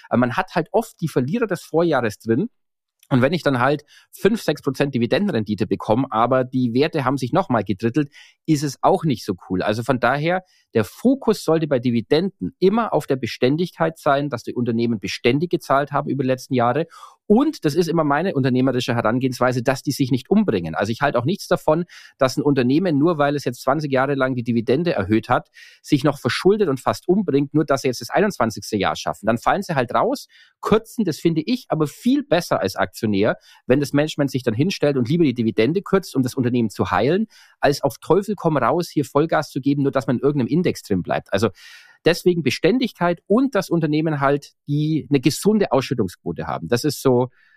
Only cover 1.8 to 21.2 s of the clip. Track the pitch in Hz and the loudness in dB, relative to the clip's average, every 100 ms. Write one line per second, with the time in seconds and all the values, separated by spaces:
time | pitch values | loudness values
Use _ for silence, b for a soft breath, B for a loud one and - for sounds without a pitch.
1.8 | 175 139 117 - 113 117 220 - _ _ | 0 0 -2 -4 -4 -4 -4 -8 _ _
2.8 | _ _ _ 127 131 170 143 131 127 147 | _ _ _ 2 2 2 -2 0 0 0
3.8 | - b b - 196 226 - 151 - 127 | -6 b b -2 0 0 -2 -4 -4 -2
4.8 | 143 127 117 139 202 120 104 104 107 98 | -2 0 0 0 0 -2 -2 -4 -2 -4
5.8 | - 113 135 110 123 131 127 131 123 117 | 0 0 0 0 2 2 0 -2 0 0
6.8 | 160 160 127 135 123 165 - 120 104 101 | 0 0 -2 -2 -2 -2 0 -2 -2 -2
7.8 | 117 135 143 b b b - 151 147 - | -2 -2 -4 b b b -2 0 0 0
8.8 | 135 185 160 113 - 92 - 92 87 107 | 2 2 0 -2 -4 -8 -4 -2 -2 -2
9.8 | 117 127 117 143 156 185 - _ _ 113 | -2 0 0 0 0 -2 -6 _ _ -2
10.8 | 107 - 247 277 - 202 - 165 156 131 | -2 0 0 2 0 -2 0 0 0 0
11.8 | 123 117 101 147 190 - 90 - 185 226 | 0 -2 2 0 0 -4 -10 0 2 2
12.8 | 220 151 - 135 - - 127 151 175 - | 0 -2 -2 -4 -4 -2 0 2 -2 -2
13.8 | 165 - 151 139 143 135 - - 123 113 | -4 -2 0 0 0 -6 -6 -4 -2 0
14.8 | 120 113 95 - 117 139 175 170 - 139 | 0 -2 -4 -2 0 2 0 -4 0 0
15.8 | 147 143 143 135 131 131 - 127 120 135 | 0 -4 -2 -2 -2 -2 -2 0 2 0
16.8 | 165 B B B - 214 311 302 156 143 | -4 B B B 2 4 4 0 -2 0
17.8 | 165 165 151 143 185 139 131 123 135 123 | 0 0 2 0 0 0 2 2 2 0
18.8 | 120 117 110 123 131 127 127 127 123 131 | 0 0 2 0 -2 0 0 2 0 -2
19.8 | - 127 127 131 - 202 208 104 85 80 | -4 -2 0 0 2 2 2 0 -2 -4
20.8 | 101 117 143 123 | -4 -2 -2 0